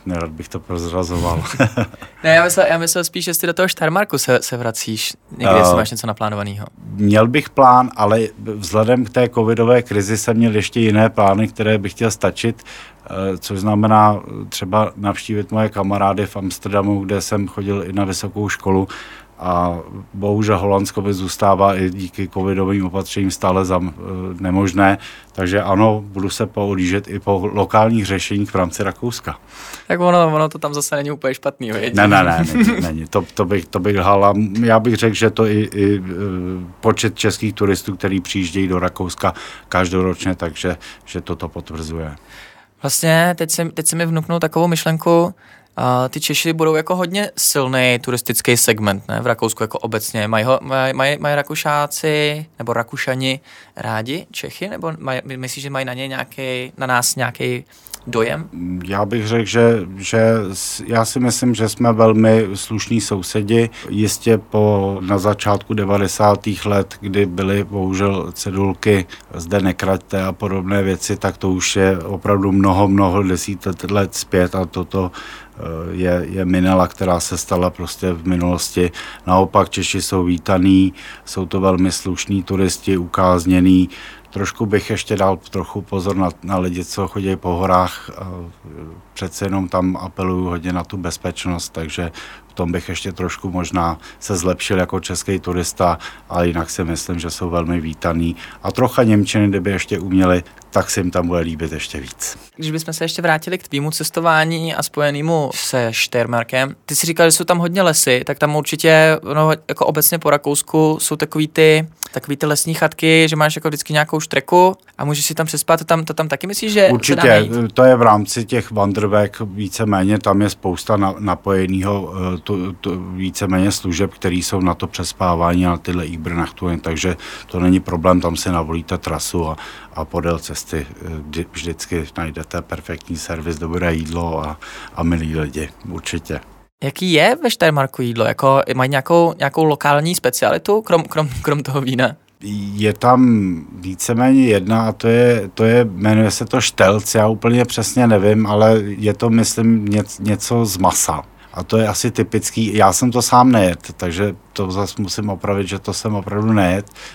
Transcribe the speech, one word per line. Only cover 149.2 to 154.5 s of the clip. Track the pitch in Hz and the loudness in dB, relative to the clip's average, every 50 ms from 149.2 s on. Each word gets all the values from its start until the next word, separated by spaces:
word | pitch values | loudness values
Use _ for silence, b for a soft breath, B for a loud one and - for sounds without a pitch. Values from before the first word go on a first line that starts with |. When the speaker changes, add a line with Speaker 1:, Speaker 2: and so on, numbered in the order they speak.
| 120 117 | 2 2
Speaker 1:
myslím, | 113 113 110 - - 117 113 113 117 110 104 104 | 4 4 2 2 0 2 4 4 4 4 2 0
něc-, | 101 104 101 - - - | 0 0 -2 -4 -8 -6
něco | 95 107 104 95 - - 120 120 117 | -2 -2 -2 -2 -2 -2 0 0 0
z | 104 92 90 | 0 0 2
masa. | 98 90 - - - - 76 73 - - B B B B - | 2 2 2 2 -2 -2 -4 -6 -8 -12 B B B B -12
A | 90 87 | -12 -6
to | - - 110 | 0 2 2
je | 110 104 | 2 2
asi | 92 - - 120 | -2 -2 -2 -2
typický, | - - 107 - - 107 - - - 117 113 104 101 | 0 -2 -2 0 0 -2 -2 -2 -2 -2 -2 0 2
já | 107 101 98 87 | 4 4 4 4
jsem | - 131 123 | 4 0 2
to | 117 127 | 2 0
sám | 110 - 131 123 123 131 | 0 4 6 6 6 6
nejet, | 123 110 95 92 85 - - - - - | 6 6 4 2 0 -2 -10 -16 -12 -8
takže | 95 87 82 90 104 101 95 101 _ _ | -6 -6 -2 -2 -2 -2 -4 -6 _ _